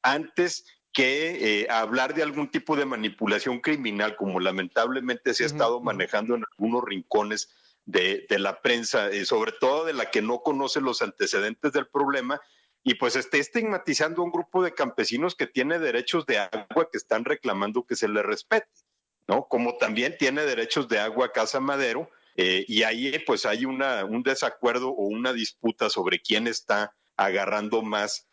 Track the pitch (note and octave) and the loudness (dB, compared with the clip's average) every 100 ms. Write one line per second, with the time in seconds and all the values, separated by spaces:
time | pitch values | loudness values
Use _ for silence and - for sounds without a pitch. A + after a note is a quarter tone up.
0 | B2 C#3+ D#3+ - F3 - - _ _ - | 2 0 -2 -2 -2 -2 -14 _ _ 0
1 | B2+ C#3+ D#3+ F3+ A2 G#2 G#2+ A2+ A2 B2 | 2 2 0 0 0 2 2 0 0 0
2 | C3 D#3 D3+ C#3+ D3 D#3+ - D3+ C#3 A#2+ | 0 0 -2 -2 -4 -4 -2 0 0 -2
3 | G#2+ - G#2+ G#2 C3 B2 D#3 D3+ A#2+ G2+ | -4 -4 0 0 0 -2 0 -2 -2 -2
4 | G#2+ G#2 G2 F2+ F#2 F#3 F#2 - A#2 C3 | -2 -2 -4 0 0 0 -2 0 0 -2
5 | B2+ A#2+ - A#2 A#2 D3+ A#2 A#2+ A#2+ G2 | -4 -4 -2 0 -2 2 0 0 -4 -2
6 | F2+ G#2+ A2+ A#2+ G#2+ _ A2 A#2+ A#2+ G2 | -2 -2 0 -2 -4 _ 0 0 -2 -8
7 | - G#2+ G#2 G#2+ - _ _ _ - F#2+ | -2 0 0 -4 -8 _ _ _ -2 2
8 | F#2 G2 - G2+ G2 F#2 C3 A#2+ A2+ B2 | 2 0 0 0 0 -2 0 0 2 0
9 | G2+ G2+ A#2 A#2+ A2 - C3 D3 E3 C#3+ | 0 -2 0 0 0 0 2 2 0 -2
10 | A2 A2+ G#2+ B2 - C#3 C3+ D3+ C3+ A#2 | 0 0 0 0 0 0 0 0 0 0
11 | - - F#2+ G#2 G#2 A2 D3 C#3+ C3 C#3+ | -4 -2 0 0 0 0 0 0 -2 0
12 | C#3 C#3 B2 C#3+ - _ _ _ - - | 2 0 -2 -6 -8 _ _ _ -2 2
13 | E3 D3+ B2 D3 C#3+ A#3+ A3 F#3+ - C#3+ | 2 0 0 0 2 -2 0 -2 -2 0
14 | D#3+ E3 F3 E3+ F3 F#3 F3+ E3 C3+ - | 0 0 -2 -2 -2 0 0 0 -2 0
15 | G#2+ A#2 E3+ - C#3+ - C3+ E3+ D#3+ A#2 | -2 0 -2 -2 -4 0 0 0 2 0
16 | - F3 C#3+ A2 F#2+ A2 G#2 - D#3+ G#2+ | 0 -2 2 0 0 -4 -2 0 0 -2
17 | - F#2 A#2+ - - G2 G2+ A2 - A#2 | -2 -2 0 -2 -2 -2 0 -2 -2 -2
18 | G#2+ G#2 G2+ G#2 - A3 - _ _ _ | 0 0 0 -2 0 0 0 _ _ _
19 | _ _ - G#2 - B2 A#2+ A#2+ A2+ A2 | _ _ 0 0 2 0 0 0 -2 0
20 | B2+ C3+ C3+ C#3 D3+ A#2+ A2+ - B2+ A2 | -2 2 0 2 0 0 0 -2 0 0
21 | G#2+ A2 B2+ - A2 C3+ C3+ C#3 B2+ A#2 | 0 0 0 0 0 0 -2 0 0 -2
22 | E3 _ _ - F#2 F#2 G2 G#2+ A2 A#2 | -6 _ _ 2 4 4 2 2 2 2
23 | C3+ D3+ - A2+ A#2+ A2+ C3 C3 C3+ A#2+ | -2 -4 0 0 2 0 -2 0 0 0
24 | G2 A2+ B2+ C3+ B2+ - A#2+ B2 C3 F#2 | -2 0 0 0 -2 0 0 2 -2 -2
25 | G2+ A2 B2+ B2 G#2+ - A#2 - A2 G#2+ | -2 -2 -2 -2 -4 -2 -2 0 0 0
26 | F2+ F2+ - G#2+ A#2 A2 - G#2 G#2 _ | 0 0 0 0 0 -4 0 0 0 _
27 | _ - G2 G2 G2 G#2 G#2 A2+ A2 G#2 | _ 0 2 2 0 -2 0 0 0 -2
28 | G#2 - _ | -2 -4 _